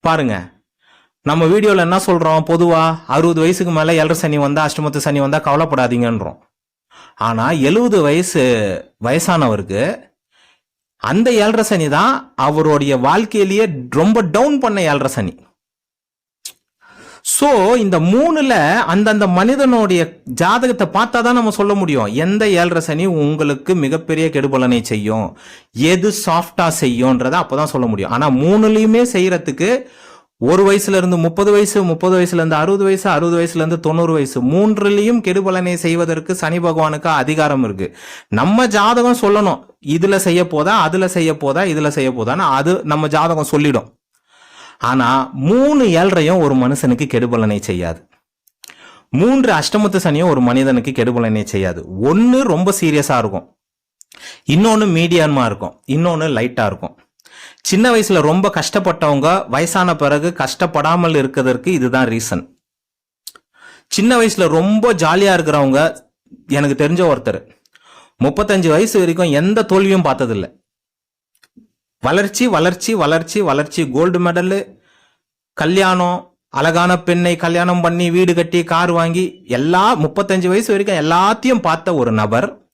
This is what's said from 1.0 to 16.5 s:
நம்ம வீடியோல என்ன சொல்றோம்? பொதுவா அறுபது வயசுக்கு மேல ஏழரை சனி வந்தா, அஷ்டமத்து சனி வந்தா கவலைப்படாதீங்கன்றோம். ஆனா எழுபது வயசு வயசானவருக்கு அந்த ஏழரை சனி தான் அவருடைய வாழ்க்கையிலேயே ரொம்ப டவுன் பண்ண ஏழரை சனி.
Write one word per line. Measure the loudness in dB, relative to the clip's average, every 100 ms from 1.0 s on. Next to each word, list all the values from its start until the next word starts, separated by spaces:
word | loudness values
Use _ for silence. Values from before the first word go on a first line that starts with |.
| _ _ -4
நம்ம | 0 2
வீடியோல | 4 4 2 2
என்ன | 0
சொல்றோம்? | 0 0 2 0 0
பொதுவா | 2 4 4 2 -2 -2
அறுபது | 0 2 2
வயசுக்கு | 2 0 0
மேல | 0 2 2
ஏழரை | 0 0
சனி | 0 0
வந்தா, | 0 0 -2
அஷ்டமத்து | -2 -4 -4 -2
சனி | 0
வந்தா | 0 0
கவலைப்படாதீங்கன்றோம். | 0 0 2 2 2 2 0 -2 -6 -12 _ _ _ _ _ -20 -20 _
ஆனா | -2 0 -2 0
எழுபது | 2 2 2 2
வயசு | 2 0 0 0 2 2 0 -6 -10 _
வயசானவருக்கு | -2 -2 0 0 0 -2 -4 -4 -4 -6 -14 _ _ _ _ _ _ _ _ _
அந்த | -2 0 2 2
ஏழரை | 2 0
சனி | 0 0 0
தான் | 0 0 -2 -8 -4
அவருடைய | -2 0 2 2 2 0
வாழ்க்கையிலேயே | 2 0 0 0 0 2 0 -4 -4
ரொம்ப | 0 2 2 2
டவுன் | 0 0 0
பண்ண | -2 -2
ஏழரை | 0 0 -2
சனி. | -4 -6 -8 _ _ _ _ _ _ _ _ _ _ -20